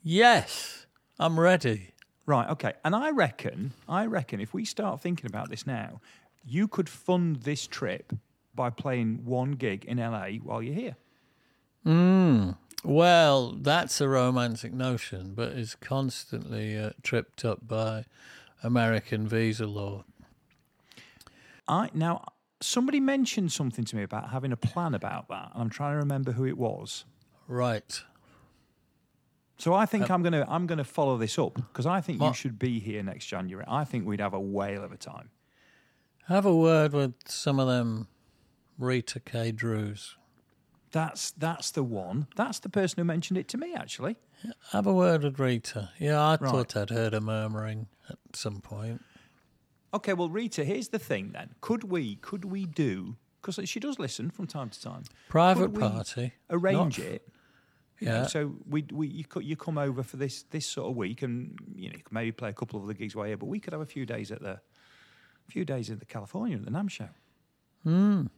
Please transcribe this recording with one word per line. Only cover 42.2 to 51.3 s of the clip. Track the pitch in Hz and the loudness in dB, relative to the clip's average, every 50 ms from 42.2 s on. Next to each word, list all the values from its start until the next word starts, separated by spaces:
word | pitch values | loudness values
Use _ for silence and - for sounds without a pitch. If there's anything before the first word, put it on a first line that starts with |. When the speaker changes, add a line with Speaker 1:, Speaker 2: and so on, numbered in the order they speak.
| 147 - - | -4 -4 -2
Speaker 2:
That's | - 233 262 220 - | -2 -2 -2 -2 -8
the | - 202 | -10 -2
person | - 208 190 175 - | 0 0 0 2 0
who | - 170 | 0 0
mentioned | 170 160 170 - - 185 | 0 0 -2 -2 -2 -2
it | 185 - - | -2 -2 -4
to | - | -8
me, | 240 311 349 349 | -8 -6 -6 -8
actually. | - - - - - 123 180 226 _ _ _ _ _ - 226 - _ _ - | -8 -8 -10 -10 -6 -6 -6 -6 _ _ _ _ _ -12 -12 -12 _ _ -4
Speaker 1:
Have | - 196 202 | -2 0 2
a | 196 190 | 4 4
word | 185 180 180 170 156 143 | 6 6 6 6 4 2
with | 143 135 139 | 0 0 0
Rita. | 135 127 123 113 - - - 110 98 92 - - | 2 2 2 0 -2 -6 -8 -8 -8 -8 -8 -4
Yeah, | 156 147 151 147 | 0 2 4 4
I | 151 156 | 6 4
Speaker 2:
Right. | 160 151 139 135 | 4 4 2 2
Speaker 1:
thought | 127 131 120 - - | 2 2 0 0 -2
I'd | 110 101 98 | -4 -2 0
heard | 113 117 113 110 107 | 0 0 0 2 0
her | 107 | 0
murmuring | 107 110 110 110 110 110 110 107 107 110 107 110 110 - _ _ _ - | -2 0 -2 -2 -2 -2 -4 -4 -4 -6 -6 -8 -8 -12 _ _ _ -16
at | - _ _ _ - | -16 _ _ _ -12
some | - - 110 101 101 | -8 -6 -6 -8 -8
point. | - - 107 104 107 113 117 - - _ _ - _ _ _ _ _ _ _ _ _ _ _ _ _ _ - | -12 -12 -10 -8 -8 -8 -8 -10 -12 _ _ -20 _ _ _ _ _ _ _ _ _ _ _ _ _ _ -6
Speaker 2:
Okay, | 208 - 208 190 | -4 0 0 0
well, | 175 175 160 | 0 0 -2
Rita, | 160 214 240 220 - - 143 | -2 -4 -4 -4 -2 -2 -2
here's | 139 202 254 226 - | -2 -2 -4 -4 -4
the | - 220 | -6 -6
thing | - - 135 98 95 101 | -2 -2 -2 -2 -2 -8